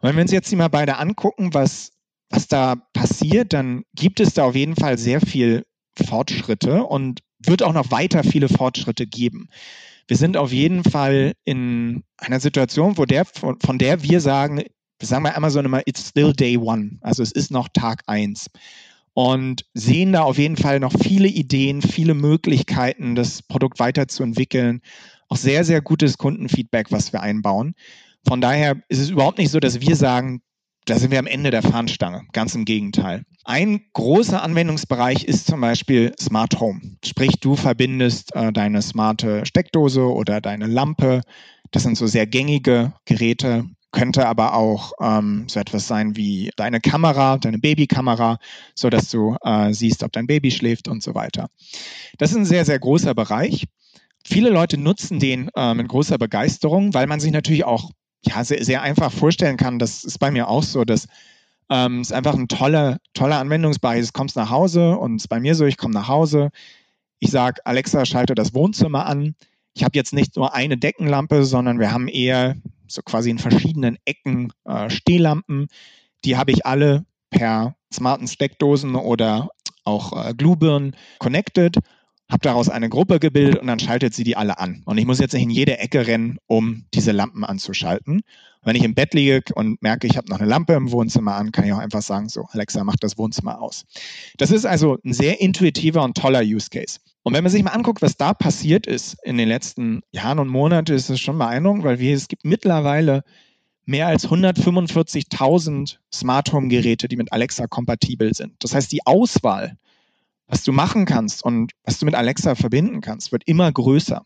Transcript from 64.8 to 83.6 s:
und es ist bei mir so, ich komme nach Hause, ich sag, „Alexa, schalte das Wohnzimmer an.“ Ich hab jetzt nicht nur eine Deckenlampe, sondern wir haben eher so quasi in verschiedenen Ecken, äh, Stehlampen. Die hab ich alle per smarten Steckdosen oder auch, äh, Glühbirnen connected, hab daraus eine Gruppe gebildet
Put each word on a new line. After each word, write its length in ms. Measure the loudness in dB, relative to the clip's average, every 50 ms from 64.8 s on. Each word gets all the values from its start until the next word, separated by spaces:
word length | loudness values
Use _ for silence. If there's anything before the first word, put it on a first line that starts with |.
| 4 4 2 2
und 180 | 0 -2 -4
es 60 | -4 -4
ist 60 | -4
bei 120 | -4 -2
mir 140 | 0 0 2
so, 100 | 4 2
ich 140 | 2 0 0
komme 160 | -4 -4 -4
nach 140 | -4 -2 0
Hause, 420 | 2 2 2 2 2 2 0 0 -2 -8 -20 -20 -20 _ _ _ _ _ _ _ _ _
ich 100 | -4 0
sag, 300 | 2 2 0 0 -2 -4 -6
„Alexa, 400 | -2 -2 -2 -2 -2 0 0 0
schalte 300 | 0 0 0 0 0 0
das 180 | 0 -2 -2 0
Wohnzimmer 540 | 0 0 0 2 0 0 0 0 -4 -2
an.“ 280 | -2 -2 -2 -2 -4 -6 _ _ _ _ _ _ _ _
Ich 120 | -2 -2
hab 100 | 0 0
jetzt 180 | 0 -4 -2 0
nicht 240 | -2 -2 -2 _
nur 180 | -4 -4 -2 -2
eine 220 | -2 -2 -2 -2
Deckenlampe, 680 | -2 -2 -2 -2 -2 -2 0 0 0 0 2 2 2 2
sondern 340 | 2 2 0 0 0 0 0
wir 140 | 0 0 0
haben 160 | -2 -4 -4
eher 480 | -2 -2 0 0 2 2 0 0 -2 -4 -10 -18 -20 _ _ _
so 120 | -16 -16 -12
quasi 280 | -4 -4 -2 0 0
in 80 | -2 -2
verschiedenen 600 | 0 2 2 4 4 2 -2 0 -2 -2 -2 -4 _
Ecken, 480 | -8 -8 _ _ -4 -4 -4 -4 -6 -10 _ _
äh, 240 | -8 -6 -6 -4 -4
Stehlampen. 800 | -6 -2 2 2 4 4 4 2 2 0 -4 _ -4 -4 -4 -6 _ -18 -20 -20 _ _ _ _ _ _ -4
Die 120 | -2 0
hab 120 | 0 0 0
ich 160 | 0 0 0
alle 400 | 0 0 2 4 4 2 2 -2 _ _ _ _ _
per 460 | 0 0 2 2 0 0 -2 -4 -6 _ _ _ -10
smarten 340 | -4 -2 -2 -2 -2 -4
Steckdosen 680 | -10 -6 _ -4 -4 -2 _ 2 2 2 2 0 -2 -4
oder 540 | -4 -2 -2 0 0 0 0 0 -2 -2 -6 -10 _ _ -18 _ _ _
auch, 420 | -4 -4 -4 -4 -6 -8 -8 -8
äh, 80 | -8 -6
Glühbirnen 600 | 0 4 4 4 4 4 2 2 2 -2 -4 -8 -12 -20 -20 -18 _
connected, 580 | -6 -2 -2 -2 -2 -2 2 2 2 4 4 0 -2 _ _ _ _ _ _ _ _ _
hab 100 | -4 0 0
daraus 280 | 2 0 2 2 0
eine 180 | 0 0 -4 -2
Gruppe 320 | 0 0 2 2 2 2
gebildet 400 | 2 2 2 4 4 4 2 0